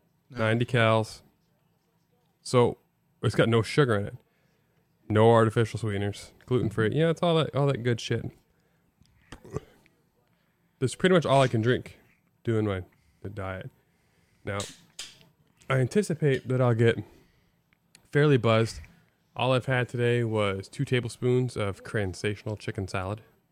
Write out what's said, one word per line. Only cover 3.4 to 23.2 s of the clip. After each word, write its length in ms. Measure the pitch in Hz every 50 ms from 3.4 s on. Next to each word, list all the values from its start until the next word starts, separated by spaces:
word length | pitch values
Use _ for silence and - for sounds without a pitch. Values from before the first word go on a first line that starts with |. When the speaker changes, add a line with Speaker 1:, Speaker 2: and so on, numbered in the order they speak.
| 139 117
Speaker 2:
no 140 | 113 117 107
sugar 320 | - - 151 147 120 107
in 100 | 101 101
it. 100 | 104 127 - _ _ _ _ _ _ _ _ _ _ _ _ _ _ _ _ _ -
No 220 | 107 107 110 113
artificial 480 | 117 113 113 110 - 120 113 - - 107
sweeteners. 520 | 117 107 101 98 101 101 98 - - - - _ _
Gluten-free. 460 | - 123 123 - - 92 - 110 107 -
Yeah, 160 | 143 160 165
it's 140 | 160 - -
all 120 | 175 165
that, 180 | 160 147 - -
all 100 | 135 143
that 180 | 139 135 - 117
good 160 | 123 120 113
shit. 320 | - - 120 113 - - - _ _ _ _ _ _ _ _ _ _ _ _ _ _ _ _ _ _ _ - - - 113 - - - - _ _ _ _ _ _ _ _ _ _ _ _ _ _ _ _ _ _ _ _ _
That's 160 | _ 131 120 -
pretty 200 | - - 185 185
much 100 | 175 143
all 160 | 98 135 139
I 60 | 135
can 140 | 120 - 113
drink 360 | 107 123 123 - - - - - _ _ _ _ _ _ _ _ -
doing 220 | 117 113 110 107
my, 180 | 104 98 92 92 - _ _ _ _ _ _ -
the 60 | 98
diet. 420 | 101 101 95 95 92 92 - 127 - _ _ _ _ _ _ _ _ _ _ _ _ _ -
Now, 140 | - 101 101 - - - - _ _ _ - - - - _ _ _ _ _ _ _ _ _ _
I 120 | - 131 131
anticipate 680 | 131 - - 208 202 - 170 - 160 143 135 123 -
that 140 | 117 127 127
I'll 140 | 131 123 117
get 240 | 110 120 113 - 101 - - - - _ _ _ _ _ _ _ _ _ _ _ _ _ _ _ _ _ _ -
fairly 240 | 147 147 151 139
buzzed. 440 | 120 107 117 110 110 113 113 - - - - - _ _ _ _ _ _ _ _
All 180 | - 120 127 131
I've 140 | 123 -
had 200 | 135 131 123 120
today 380 | - - 120 120 120 120 120 120
was 420 | 110 110 107 104 101 98 98 95
two 160 | - - - 139
tablespoons 720 | - 131 123 120 113 - - 123 127 123 127 127 120 -
of 280 | 110 104 98 95 - -
cransational 760 | - - 113 101 92 87 - - 107 104 - - 110 107 -
chicken 300 | - - - - 98 95
salad 320 | - 98 92 95 104 110